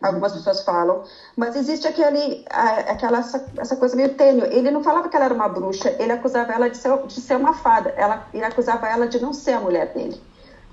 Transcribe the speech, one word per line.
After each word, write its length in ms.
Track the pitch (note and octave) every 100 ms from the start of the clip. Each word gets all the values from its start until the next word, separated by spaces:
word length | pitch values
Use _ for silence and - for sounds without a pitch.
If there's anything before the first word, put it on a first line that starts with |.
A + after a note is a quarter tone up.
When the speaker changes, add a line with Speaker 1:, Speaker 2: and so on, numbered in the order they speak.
Speaker 1:
Algumas 300 | G3 F3+ G3
Speaker 2:
Uhum. 60 | F3
Speaker 1:
pessoas 240 | F3+ F#3+
falam, 400 | - F3 E3+ F#3 - - - -
mas 200 | A#3 C4+
existe 320 | C#4 D#4 D#4
aquele, 560 | D4+ D4 C#4+ D4 A#3 -
a-, 440 | - A#3 A3 -
aquela, 260 | G#3+ A#3 A#3+
essa, 260 | A#3+ C4+ - -
essa 160 | A#3+
coisa 220 | C4 B3 B3
meio 180 | C4+
tênue. 320 | C4+ C#4 B3+ G#3
Ele 180 | A#3+ B3+
não 140 | D4
falava 240 | D#4 D#4+ E4+
que 80 | D#4
ela 80 |
era 100 | C4
uma 140 | A#3 G#3
bruxa, 420 | F3+ F#3+ F#3+ A#3+ -
ele 140 | A3+
acusava 400 | A#3+ C4 A#3+ A#3
ela 180 | A3+ A#3+
de 60 | A#3
ser, 200 | C4 C4+ -
de 120 | -
ser 160 | - B3+
uma 180 | C#4
fada. 380 | D#4 A#3+ A3+ - -
Ela, 280 | G3+ A3 -
ele 120 | G#3+
acusava 420 | A3+ A3+ A#3 A#3 A3
ela 200 | A#3 A#3+
de 120 | A#3+
não 120 | B3+
ser 220 | C#4+ -
a 60 | A#3
mulher 320 | F#3+ E3+ -
dele. 300 | - A#2 - - - - - -